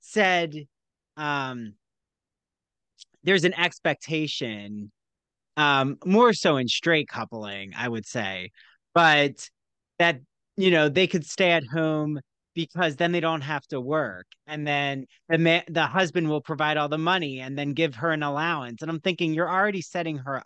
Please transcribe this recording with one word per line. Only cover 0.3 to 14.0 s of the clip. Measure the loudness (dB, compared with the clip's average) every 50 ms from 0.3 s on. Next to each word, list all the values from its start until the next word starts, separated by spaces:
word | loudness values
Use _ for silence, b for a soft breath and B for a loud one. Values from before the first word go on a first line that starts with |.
| 4 2 0 -2 -6 -12 -14 _ _ _ _ _ _ _ _ _ _ -6
um, | -4 -2 -2 -2 -2 -4 -8 -10 -10 -12 -14 _ _ _ _ _ _ _ _ _ _ _ _ _ _ _ _ _ _ _ _ _ _ _ _ _ -20 _ _ _ 0
there's | 2 2 4 4
an | 2 2 2
expectation, | -2 -2 -2 -2 -2 -2 -2 -2 -4 -6 -4 -4 -2 -4 -4 -6 -6 -6 -8 -8 -10 -12 -12 -12 -12 -14 _ _ _ _ _ _ _ _ _ _ _ _ -2 0
um, | 2 4 4 2 2 0 -2 -6 0
more | 2 6 6 6 6 4
so | 4 2 2 2 2
in | 2 0
straight | -2 -2 2 2 2 2 0 -2
coupling, | -6 -8 -8 -8 -8 -12 -10 -10 -10 -12 -12 -12 -10
I | -6 -6 -4
would | -4 -6 -8
say, | -6 -6 -6 -4 -4 -6 -8 -10 -12 b b b b b b _ _ 2
but | 6 6 8 8 6 4 2 0 -6 -18 -20 _ _ _ _ _ _ _ _ _ 2
that, | 2 2 2 0 -8 _ _ _ _ _ -4
you | 2 2 4
know, | 6 6 4 4
they | 4 2 2 2
could | 2 -2 -4
stay | -4 -2 0 2 4
at | 4 2 0
home | -2 -2 -2 0 0 0 0 -2 -4 -4 -6 -10 _ _ _ _ _ -8
because | -8 -8 -6 -2 -2 -2 -2 0
then | 0 0 0
they | 0 0
don't | 0 0 -2 -2
have | -4 -6 -6 -6 _ -6
to | -8 -6
work. | -4 -2 -2 -2